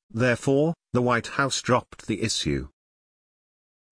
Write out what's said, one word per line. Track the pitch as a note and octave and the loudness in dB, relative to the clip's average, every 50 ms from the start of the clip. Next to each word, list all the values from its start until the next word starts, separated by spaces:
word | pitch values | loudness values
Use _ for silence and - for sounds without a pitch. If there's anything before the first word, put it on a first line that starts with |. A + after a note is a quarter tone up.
| _ - | _ -8
therefore, | - A2+ B2 B2+ A#2+ - - C#3 C3+ C#3 D3+ D#3+ E3+ - _ _ - | -2 0 2 2 2 0 2 2 2 4 2 2 0 -4 _ _ -2
the | B2 | 0
White | B2 B2 B2 A#2 A2 - | 2 2 2 0 0 -2
House | - - C#3+ C3 - - - | -2 -2 -2 -2 -2 -4 -2
dropped | - B2 A#2+ - _ - - - - | 0 0 0 0 _ -14 -12 -8 -6
the | A2+ - - | -4 -2 -2
issue. | A2 - - - D2+ C#2+ C2+ C2 - _ _ _ _ _ _ _ _ _ _ _ _ _ _ _ _ _ _ _ _ _ _ _ _ | -2 -2 -2 -2 -2 -2 -4 -4 -8 _ _ _ _ _ _ _ _ _ _ _ _ _ _ _ _ _ _ _ _ _ _ _ _